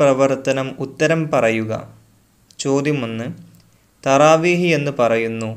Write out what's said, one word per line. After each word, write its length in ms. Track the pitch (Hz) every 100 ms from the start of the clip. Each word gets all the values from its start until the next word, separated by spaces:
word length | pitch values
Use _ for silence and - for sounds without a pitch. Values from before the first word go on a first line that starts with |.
പ്രവർത്തനം 680 | 139 131 135 135 135 131 131 -
ഉത്തരം 380 | 131 - 156 165 151
പറയുക. 400 | 143 113 113 110 110 - - _ _ _ _ _ -
ചോദ്യം 360 | 139 139 143 143 117
ഒന്ന്, 180 | 113 120 - - _ _ _ _ _
തറാവീഹ് 680 | 135 139 151 160 175 175 175 147
എന്ന് 140 | 143 135
പറയുന്നു 500 | 117 113 113 113 110